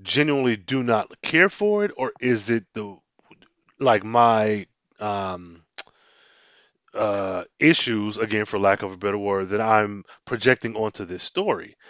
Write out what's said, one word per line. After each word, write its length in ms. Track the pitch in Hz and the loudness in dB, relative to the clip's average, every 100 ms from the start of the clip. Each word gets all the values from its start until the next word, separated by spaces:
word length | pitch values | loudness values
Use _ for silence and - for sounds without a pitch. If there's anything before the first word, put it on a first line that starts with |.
genuinely 560 | 95 117 151 139 127 107 | -4 0 2 2 2 0
do 260 | 87 135 | -2 -2
not 380 | 120 110 - - | 2 0 0 -8
care 260 | - 160 190 | 0 4 4
for 360 | - 208 208 | 2 0 0
it, 80 | 208 - | -2 -4
or 160 | 131 - | -6 -2
is 300 | 127 117 104 | 0 0 0
it 140 | 117 98 | -2 -2
the, 220 | - 104 92 _ _ _ - _ _ _ - | -10 -12 -14 _ _ _ -20 _ _ _ -2
like, 260 | 135 110 | 2 2
my, 640 | 104 120 120 113 107 107 95 _ _ - | 2 4 6 6 2 -2 -6 _ _ -10
um, 640 | 107 101 95 90 85 85 82 - - _ _ _ _ _ _ _ _ _ _ | -6 -6 -6 -8 -12 -20 _ -14 -14 _ _ _ _ _ _ _ _ _ _
uh, 480 | - 107 101 95 92 90 - | -4 -2 -2 -4 -6 -8 0
issues, 600 | 147 165 - 110 104 107 | 4 4 2 -2 -4 -4
again, 260 | 113 107 | -4 -2
for 140 | 107 107 | -2 0
lack 240 | 98 101 | 2 2
of 100 | 98 | -2
a 60 | 92 | -6
better 180 | 101 101 | -4 -2
word, 320 | 101 98 95 | -2 -2 -2
that 140 | 104 | -2
I'm 420 | 110 110 104 101 - - - | 2 2 2 -4 -14 -20 -10
projecting 500 | 120 123 127 117 110 | -2 2 2 0 -4
onto 300 | 110 - 92 | -6 -6 -10
this 160 | 90 | -10
story. 520 | - - 202 104 - _ _ | -8 -4 -2 -4 -6 _ _